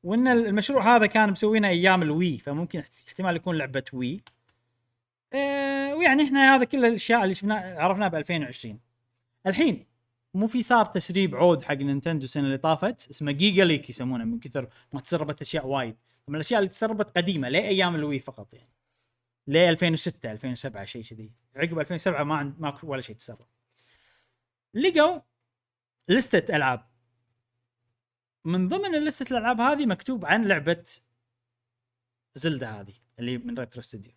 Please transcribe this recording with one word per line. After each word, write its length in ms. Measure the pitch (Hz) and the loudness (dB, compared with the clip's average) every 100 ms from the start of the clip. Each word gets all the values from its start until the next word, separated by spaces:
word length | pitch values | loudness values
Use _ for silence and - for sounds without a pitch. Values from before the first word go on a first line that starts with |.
وإن 240 | 175 226 254 | 0 2 4
المشروع 680 | 240 226 208 208 277 208 240 | 4 4 0 0 2 6 6
هذا 100 | 208 | 6
كان 260 | 220 214 | 4 2
مسوينه 360 | 185 214 220 208 | 2 2 2 2
أيام 340 | 170 190 185 | 4 4 4
الوي، 360 | 156 151 180 123 | 2 0 0 -2
فممكن 420 | - 143 175 170 | -6 -6 -6 -8
احت-، 280 | - _ - | -12 _ -20
احتمال 280 | - 185 170 | -6 -4 -2
يكون 220 | 180 160 | -4 -4
لعبة 260 | 135 131 123 | -4 -6 -8
وي. 280 | 127 127 185 - _ _ _ _ _ _ _ _ _ _ | -6 -6 -6 -14 _ _ _ _ _ _ _ _ _ _
آه، 600 | 269 277 277 277 277 277 302 | -4 -2 -2 -2 -2 -2 2
ويعني، 280 | 339 269 | 4 4
إحنا 320 | 285 277 269 269 | 4 6 6 6
هذا 80 | |
كل 220 | 240 277 233 | 4 2 2
الأشياء 380 | 220 - 233 | 2 2 2
اللي 100 | 190 | 2
شفنا، 220 | 185 202 214 | 0 -2 -4
عرفناه 520 | 185 170 170 190 202 | -6 -2 0 2 0
بألفين 360 | 160 147 170 | -2 -4 -4
وعشرين. 360 | 131 120 113 107 _ _ _ _ _ _ 185 | -4 -10 -14 -16 _ _ _ _ _ _ -2
الحين 380 | 190 311 165 - _ _ _ _ | 2 2 0 -10 _ _ _ _
مو 140 | 185 220 | -2 0
في 140 | 247 | 0
صار 240 | - 240 208 | 2 4 4
تسريب 500 | 190 - 185 185 127 | -2 -2 0 0 4
عود 280 | 175 156 | 4 4
حق 100 | - | 0
نينتندو 520 | 143 139 139 165 160 131 | -2 -2 -2 -2 -4 -4
السنة 180 | 151 | -4
اللي 140 | 139 135 | -2 0
طافت، 520 | 160 156 196 247 - | 0 0 -2 -6 -14
اسمه 220 | - 147 | -8 -4
جيجا 340 | 143 202 185 180 | 2 4 6 4
ليك 240 | 147 - | 2 -2
يسمونه، 340 | 120 127 123 | -8 -6 -4
من 160 | 113 117 | -4 -6
كثر 300 | 135 139 120 _ _ | -6 -8 -8 _ _
ما 60 | 139 | -12
تسربت 420 | - 170 151 147 | -4 -4 -4 -8
أشياء 260 | 147 160 131 | -6 -6 -2
وايد. 280 | 139 120 110 _ _ - | -4 -4 -10 _ _ -10
من 80 | 151 | -8
الأشياء 240 | 151 233 | 0 0
اللي 100 | 190 | 0
تسربت 480 | - 220 214 208 175 | -2 -4 -2 -2 0
قديمة، 320 | 175 170 127 | 0 -2 0
لأيام 460 | 156 226 190 180 165 | -2 0 0 2 0
الوي 240 | 147 135 | -2 -4
فقط، 340 | - 117 101 | -8 -16 -20
يعني. 160 | - _ _ _ _ _ _ _ _ - | -20 _ _ _ _ _ _ _ _ 0
ل 100 | 151 | 4
ألفين 360 | 175 165 175 | 4 4 0
وستة، 380 | 160 170 - 117 | 0 -4 -6 -12
ألفين 200 | 107 135 | -10 -10
وسبعة، 340 | 123 135 107 98 | -8 -10 -10 -14
شيء 180 | 120 | -14
كذي. 280 | 110 110 107 _ _ 135 | -16 -18 -18 _ _ -8
عقب 240 | 165 165 | -6 -4
ألفين 160 | 147 170 | -6 -2
وسبعة 280 | 190 151 | -2 0
ما 120 | 147 151 | -2 -2
عند-، 260 | 143 147 | -4 -6
ماكو 260 | 151 139 160 | -8 -8 -10
ولا 140 | 135 | -10
شيء 140 | 120 110 | -10 -16
تسرب. 320 | - 110 _ _ _ _ _ _ _ _ _ _ _ _ _ | -18 -20 _ _ _ _ _ _ _ _ _ _ _ _ _
لقوا 460 | 208 370 330 302 339 _ _ _ _ _ _ _ _ - | 0 2 6 4 2 _ _ _ _ _ _ _ _ 2
لستة 480 | 214 - 180 - 156 | 2 4 0 2 0
ألعاب 300 | 135 123 _ _ _ _ _ _ _ _ _ _ _ _ _ _ _ _ 165 | 0 -2 _ _ _ _ _ _ _ _ _ _ _ _ _ _ _ _ -4
من 220 | 185 185 | -2 0
ضمن 360 | 392 403 311 302 | -2 -2 -2 -2
لستة 280 | - 254 | -4 -4
الألعاب 280 | 254 220 233 | -2 0 0
هذه 240 | 247 294 262 | 2 2 0
مكتوب 400 | 180 - 247 160 | -2 -6 -6 0
عن 220 | 208 208 | 0 2
لعبة 360 | 170 147 170 - - _ _ _ _ _ _ _ _ _ _ _ _ _ 139 | 2 2 -2 -4 -16 _ _ _ _ _ _ _ _ _ _ _ _ _ -6
زلدة 340 | 160 139 117 | -4 -4 -6
هذه 240 | 107 101 - _ - | -12 -16 -20 _ -10
اللي 180 | 120 123 | -6 -6
من 220 | 120 120 | -8 -10
ريترو 220 | 117 120 | -10 -14
ستوديو. 300 | - 110 113 | -16 -18 -20